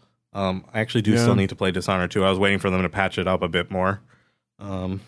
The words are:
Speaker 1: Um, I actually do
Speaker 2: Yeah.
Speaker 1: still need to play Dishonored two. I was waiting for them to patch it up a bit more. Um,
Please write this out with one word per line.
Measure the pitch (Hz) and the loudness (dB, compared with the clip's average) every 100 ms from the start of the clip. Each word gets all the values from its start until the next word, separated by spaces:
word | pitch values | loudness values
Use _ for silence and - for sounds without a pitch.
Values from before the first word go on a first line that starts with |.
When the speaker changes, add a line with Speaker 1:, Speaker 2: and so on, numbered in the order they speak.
| _ _ _ | _ _ _
Speaker 1:
Um, | 101 95 92 - | -6 -4 -4 -6
I | 113 | -6
actually | 110 120 | -2 0
do | 101 | 2
Speaker 2:
Yeah. | 117 | 4
Speaker 1:
still | 117 101 | 4 4
need | 98 | 2
to | - | 0
play | 95 | -2
Dishonored | 92 90 95 90 | -2 0 0 0
two. | 107 95 | 2 2
I | |
was | 95 | 4
waiting | 98 98 | 2 2
for | 98 | 0
them | 92 | 0
to | 92 | 0
patch | 98 95 - | 0 -2 0
it | 90 | -2
up | 92 | 0
a | 90 | 0
bit | 90 87 | -2 -2
more. | 95 92 98 - _ _ _ _ - | -2 -2 -2 -8 _ _ _ _ -18
Um, | 101 95 92 95 | -12 -8 -6 -8